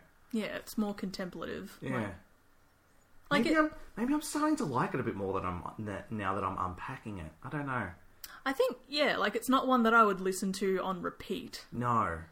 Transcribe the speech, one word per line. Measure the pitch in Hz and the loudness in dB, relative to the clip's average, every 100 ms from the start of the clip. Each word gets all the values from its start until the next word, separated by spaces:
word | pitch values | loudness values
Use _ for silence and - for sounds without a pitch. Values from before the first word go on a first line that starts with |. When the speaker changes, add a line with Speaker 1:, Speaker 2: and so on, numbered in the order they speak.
| - _ - | -14 _ -6
Speaker 1:
Yeah, | 226 196 - | -4 -4 -6
it's | - - | -6 -2
more | 208 | -2
contemplative. | 202 190 190 185 170 - - 190 - | -2 -6 -6 -8 -8 -8 -8 -10 -8
Speaker 2:
Yeah. | 135 127 | -4 -2
Speaker 1:
Like, | 104 87 - _ _ _ _ _ _ _ _ - - | -2 -6 -16 _ _ _ _ _ _ _ _ -18 0
like | 285 277 | 2 4
Speaker 2:
Maybe | 311 | 4
Speaker 1:
it | |
Speaker 2:
I'm, | 302 - - - | 4 0 -12 -2
maybe | 240 | 0
I'm | 302 | 0
starting | - 294 302 302 | 0 0 2 2
to | 156 | 2
like | 123 185 | 0 0
it | 135 | 0
a | |
bit | 117 92 | -2 -2
more | 95 | 0
than | 95 90 | 0 0
I'm, | 87 - - | -4 -6 -8
n-, | 107 95 - | -6 -6 -6
now | 107 95 98 | -4 -2 0
that | |
I'm | 95 92 | -2 -2
unpacking | 92 87 - 131 113 95 | -4 -4 -8 -10 -10 -10
it. | 78 - | -10 -12
I | 131 | -8
don't | 151 139 | -6 -2
know. | 123 95 90 - - - - 269 | -2 -4 -8 -20 -20 -18 -8 -4
Speaker 1:
I | |
think, | 269 508 - - | 0 0 -2 -4
yeah, | 294 269 180 | 2 2 2
like, | 196 220 | 0 0
it's | - | 2
not | 262 254 | 2 4
one | 254 | 4
that | 226 233 | 6 8
I | |
would | 214 185 | 8 4
listen | 190 190 196 | 0 0 -2
to | 190 196 185 | 0 0 2
on | 185 180 | 0 -2
repeat. | 170 - - 190 - - - | -4 -6 -6 -6 -6 -12 -8
Speaker 2:
No. | 113 120 117 95 80 82 | -2 2 4 2 -2 -8